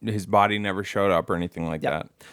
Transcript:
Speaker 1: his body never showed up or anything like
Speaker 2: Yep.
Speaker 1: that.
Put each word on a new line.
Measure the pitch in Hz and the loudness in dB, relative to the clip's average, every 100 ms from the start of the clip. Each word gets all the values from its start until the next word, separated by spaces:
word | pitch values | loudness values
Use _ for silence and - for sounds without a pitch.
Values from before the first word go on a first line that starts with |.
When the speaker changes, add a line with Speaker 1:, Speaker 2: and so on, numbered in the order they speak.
Speaker 1:
his | 110 104 90 | -6 -4 2
body | 104 104 104 | 4 4 2
never | 101 95 | -2 -4
showed | 98 101 98 | -4 0 2
up | 85 85 | 2 0
or | 87 | -2
anything | 87 87 82 | -4 -6 -6
like | 80 | -4
Speaker 2:
Yep. | - | -4
Speaker 1:
that. | 76 - _ - | -4 -8 _ -20